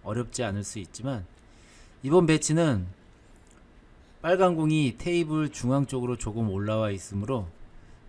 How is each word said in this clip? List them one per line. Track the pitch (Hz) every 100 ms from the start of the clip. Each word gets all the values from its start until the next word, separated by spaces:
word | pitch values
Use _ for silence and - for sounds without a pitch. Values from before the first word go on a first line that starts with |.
| -
어렵지 | 110 117 -
않을 | 117 101
수 | 98 110
있지만, | 90 - 123 127 87 - - - - - - -
이번 | 135 170 165
배치는 | 156 - 156 165 110 90 - - - - - - - - - - - - -
빨간 | 160 185 185 165
공이 | 156 156 139 110
테이블 | 180 175 160 156 151
중앙 | - 123 139 135
쪽으로 | 131 123 120
조금 | - 107 113
올라와 | 95 104 110 107
있으므로 | 98 - 98 110 131 90 - - - - -